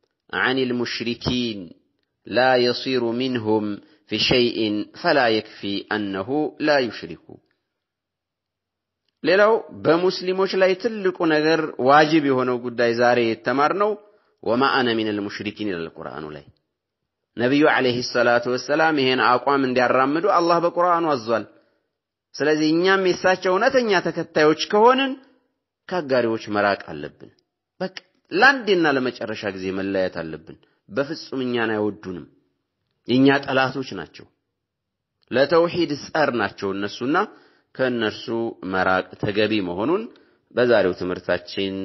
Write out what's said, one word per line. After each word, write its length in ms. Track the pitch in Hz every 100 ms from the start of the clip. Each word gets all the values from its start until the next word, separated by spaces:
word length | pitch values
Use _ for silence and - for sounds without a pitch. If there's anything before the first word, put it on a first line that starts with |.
| _ _ _
عن 220 | 87 113 131
المشركين 1000 | 127 123 117 - 117 117 - 123 120 101 82 - _ _ _ _ -
لا 240 | 104 131 127
يصير 480 | 123 120 135 127 117
منهم 540 | 120 131 123 107 110 104 101 - _ -
في 120 | 107
شيء 380 | - 131 120 95 110 104 98
فلا 360 | - 175 147 120
يكفي 460 | 110 - - 101 98 -
أنه 400 | 107 101 95 98 147 151 -
لا 220 | 151 147
يشرك። 460 | 120 - 85 80 _ - _ _ _ _ _ _ _ _ _ _ _ _ _ _ _ _ _ _
ሌላው 280 | 156 185 208 226 - 104
በሙስሊሞች 720 | 98 170 185 180 180 185 190
ላይ 180 | 190 190 185
ትልቁ 420 | 240 220 185 180 170
ነገር 320 | 151 156 160 156 -
ዋጅብ 440 | 123 147 151 160 139
የሆነው 320 | 127 127 123
ጉዳይ 320 | 123 117 120
ዛሬ 260 | 117 120 123
የተማርነው 680 | 113 110 - 131 151 175 208 208 - _ _ _
«ወማ 200 | - 123 131
አነ 160 | 131 123
ሚነል 260 | 113 110 107
ሙሽሪኪን» 480 | 101 - 104 104 107
ይላል 200 | 87 82
ቁርአኑ 360 | 82 76 65 78
ላይ። 160 | 73 71 _ _ _ _ _ _ _ _ -
ነቢዩ 260 | 123 143 151
ዐለይሂ 300 | 117 127 120 123
ሰላቱ 400 | 123 120 120 123
ወሰላም 460 | 127 - 151 160 151
ይሄን 240 | 131 127
አቋም 380 | 110 123 135 139
እንዲያራምዱ 600 | 131 123 123 127 135 156 196
አላህ 280 | 170 170 170
በቁርአኑ 460 | 170 170 175 170 165
አዟል። 360 | 135 110 110 101 _ _ _ _ _ _ _ _ -
ስለዚህ 320 | 147 156 156
እኛም 340 | 165 185 190
የሳቸው 480 | 185 170 185 185 240
እውነተኛ 400 | 190 247 262 233 185
ተከታዮች 600 | 170 170 156 165 151 156 -
ከሆንን 440 | 208 233 262 269 269 _ _ _ _ _ _ -
ከአጋሪዎች 540 | 180 143 131 117 113 110
መራቅ 320 | 104 101 98 -
አለብን። 440 | 78 73 - - _ _ _ _ -
በቃ 140 | 185 - _ _ _
ለአንዴና 540 | 160 254 277 214 185 160
ለመጨረሻ 500 | 135 127 120 107 107 104
ጊዜ 140 | 95 95
መለያየት 440 | 95 98 98 92 87
አለብን። 400 | 82 76 80 - _ _ _
በፍጹም 520 | 104 139 156 - 135
እኛን 300 | 127 120 110
አይወዱንም። 540 | 107 104 98 92 87 69 _ _ _ _ _ _ _ -
የእኛ 200 | 127 135 139
ጠላቶች 480 | 135 131 131 135 127
ናቸው። 320 | 95 76 - - _ _ _ _ _ _ _ _ _ -
ለተውሂድ 600 | 117 139 165 170 175 160 143
ጸር 300 | - 160 135
ናቸው 360 | 117 101 - 98
እነሱና 440 | 98 104 - 123 170 214 - _ _ _ -
ከእነርሱ 500 | 131 120 107 101 - 113 117 - 92
መራቅ 380 | 95 92 92 - -
ተገቢ 360 | 107 101 107 110
መሆኑን 400 | 90 87 123 190 233 - _ _ _ -
በዛሬው 380 | 123 110 92
ትምህርታችን 840 | 90 90 90 - 90 - - 98 95